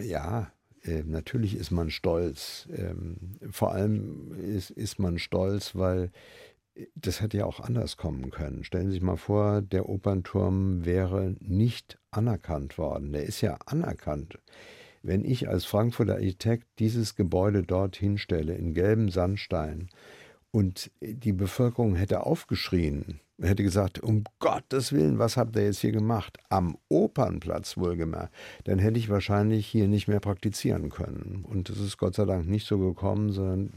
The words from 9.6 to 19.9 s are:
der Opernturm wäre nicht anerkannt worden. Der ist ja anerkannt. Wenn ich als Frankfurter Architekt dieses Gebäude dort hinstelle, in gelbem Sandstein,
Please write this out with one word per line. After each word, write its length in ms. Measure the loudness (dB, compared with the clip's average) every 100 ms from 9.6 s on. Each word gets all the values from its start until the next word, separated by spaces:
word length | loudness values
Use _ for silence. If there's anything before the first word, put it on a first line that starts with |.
der 300 | 2 0 -2
Opernturm 960 | -2 0 0 0 2 2 2 2 0 2
wäre 480 | 2 2 0 -2 -4
nicht 580 | 0 2 2 0 -10 -20 _
anerkannt 680 | -2 0 0 -2 -4 -4 -4
worden. 340 | -2 -2 -4
Der 120 | -4
ist 180 | -4 -2
ja 160 | -2 -2 -4
anerkannt. 720 | -2 -2 -4 -4 -4 -6 -14 _ -20 -20 -20 -20 _
Wenn 220 | -2 0
ich 220 | 2 0 0
als 200 | -2 2
Frankfurter 480 | 2 2 2 2
Architekt 520 | 2 0 -2 0 0 -2 -2
dieses 380 | 0 2 -2 0
Gebäude 480 | 2 4 4 4
dort 320 | 2 2 0 0
hinstelle, 580 | 0 0 0 -2 0
in 180 | -2 -2
gelbem 380 | 2 4 4 4
Sandstein, 800 | 2 0 0 -2 -2 -2 -6 -10